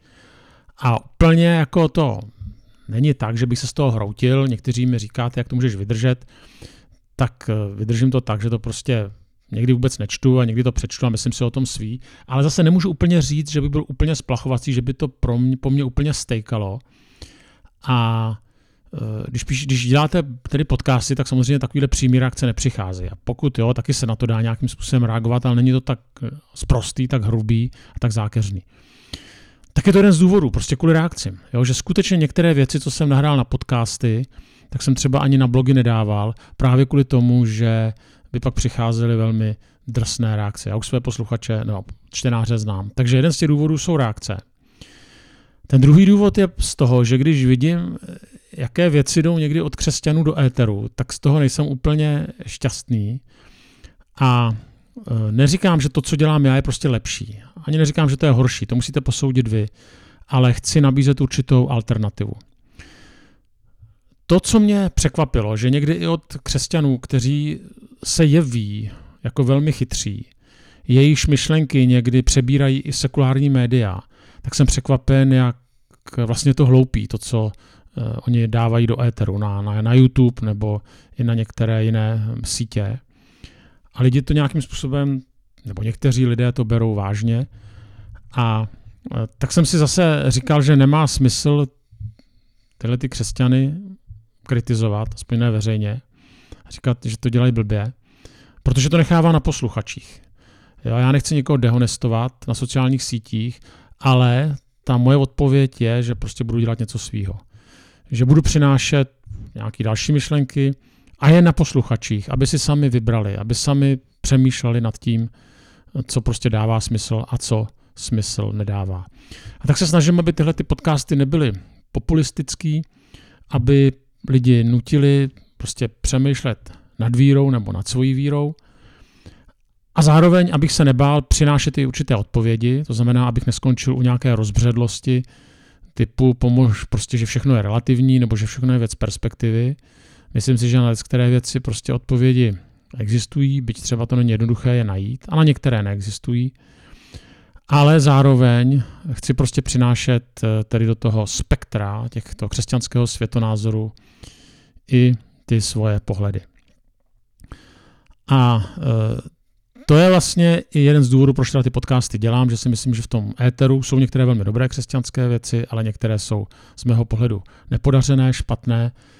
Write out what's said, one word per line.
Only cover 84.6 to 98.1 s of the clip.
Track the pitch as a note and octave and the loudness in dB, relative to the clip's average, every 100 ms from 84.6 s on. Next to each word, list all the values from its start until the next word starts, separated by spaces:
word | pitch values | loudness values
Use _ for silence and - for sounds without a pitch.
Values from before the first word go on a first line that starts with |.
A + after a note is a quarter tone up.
způsobem, | B2+ - C3+ C#3+ C#3 C3+ - _ _ _ G#2+ | -6 -8 -6 -2 -2 -4 -8 _ _ _ -14
nebo | G2 | -8
někteří | A2 - C#3 B2 B2 | -6 -2 0 2 2
lidé | A#2 B2 | 0 0
to | A#2+ A2 | -2 0
berou | A#2 A2+ G#2 | 0 0 -2
vážně. | G2 G#2 A#2 A#2 C#3 - - - - - - - - | -4 -2 -2 -2 -4 -10 -20 -20 -20 -20 -20 -20 -10
A, | B2+ A#2 A2 G#2+ - - - - A#2 | -2 0 0 -4 -10 -20 -20 -10 -8
e, | A2 - | -8 -6
tak | B2+ | -2
jsem | F3 D3+ | 0 2
si | E3 | 2
zase | D3 - E3+ D3 C3+ | 2 2 2 2 0
říkal, | A#2+ C3 D3 | 0 0 2
že | C#3 C#3+ | 4 6
nemá | C3+ D#3 D3 | 6 4 2
smysl | - C3 - D3 D3 C#3 _ _ - - - _ _ _ _ _ _ | 2 0 0 0 0 -2 _ _ -18 -18 -18 _ _ _ _ _ _
tyhle | A#2 B2 | -6 -4
ty | B2+ | -4
křesťany | - A2 - B2+ C3 C3+ E3+ G3 G3 - - _ _ | -6 -6 0 2 2 0 -4 -12 -20 -20 -20 _ _
kritizovat, | - A#2+ - A2 A2+ G#2 A2 - | -6 -4 -2 -2 0 -2 -6 -10
aspoň | - A#2 | -6 -2
ne | A#2+ | 0
veřejně, | A2 G#2+ G#2+ G#2 A#2 - _ _ _ - - - | 0 -2 -2 -4 -6 -12 _ _ _ -20 -20 -20
a | |
říkat, | - B2+ A#2 A#2 | -8 -4 -4 -6
že | G#2+ | -6
to | B2 | -2
dělají | A#2+ B2 | 0 2
blbě, | A2+ G#2 G#2+ A2 - _ | 0 -2 -4 -6 -10 _